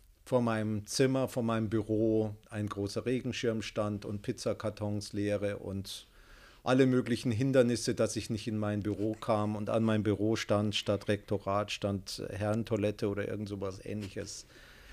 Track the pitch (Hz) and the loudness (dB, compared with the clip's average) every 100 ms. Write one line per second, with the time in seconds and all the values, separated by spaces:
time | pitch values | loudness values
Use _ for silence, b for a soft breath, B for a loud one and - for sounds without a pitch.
0 | - - - 127 117 110 107 107 104 - | -20 -20 0 2 4 2 0 -2 -2 2
1 | 131 131 127 131 113 113 107 110 104 110 | 4 4 0 0 0 2 2 0 2 2
2 | 113 110 107 104 - 107 107 101 101 110 | 4 4 2 -4 -8 -4 -4 -2 -4 -2
3 | 120 127 123 110 120 110 101 - 104 101 | -2 -2 -2 -2 0 0 -2 -2 -2 -2
4 | 98 104 - - 117 107 110 104 104 104 | -4 -6 -6 -4 -4 -4 -4 -4 -4 -4
5 | - 104 104 101 101 101 - 95 - - | -4 -2 0 0 0 -4 -6 -6 -6 -12
6 | - b b b b b - 131 131 127 | -16 b b b b b 4 6 6 4
7 | 117 120 127 113 135 131 120 113 - 117 | 2 0 0 0 4 6 6 2 0 0
8 | 113 110 - 107 113 107 104 104 101 95 | 0 0 -4 -4 -2 -2 0 0 -2 -2
9 | 110 110 - 107 107 107 107 113 110 107 | -2 -2 0 2 2 -2 0 2 4 4
10 | 104 98 110 110 - 104 107 101 - 98 | 2 2 2 0 2 2 2 0 0 0
11 | - 101 - 101 98 101 104 - 101 98 | 0 -2 -2 -4 0 0 -2 -4 -4 -4
12 | - - - 101 104 110 110 110 104 101 | -6 -10 -8 -4 -2 0 0 0 0 0
13 | 104 101 101 104 104 101 98 98 - 104 | -2 -2 -4 -6 -6 -6 -6 -8 -8 -8
14 | 98 101 101 - B B B B B | -6 -8 -10 -12 B B B B B